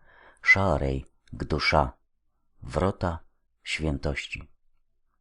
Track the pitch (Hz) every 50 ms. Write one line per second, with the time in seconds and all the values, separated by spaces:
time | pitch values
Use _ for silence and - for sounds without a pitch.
0 | _ - - - - - - _ - - - - - 95 80 65 69 69 67 67
1 | - - _ _ _ - - - - - - 76 - - - 78 71 64 - _
2 | _ _ _ _ _ _ _ _ _ _ _ - - 64 65 76 82 95 101 -
3 | - 90 82 80 - - _ _ _ _ _ _ - - - - 76 78 71 69
4 | - 76 69 - - - - 85 78 - - _ _ _ _ _ _ _ _ _
5 | _ _ _ _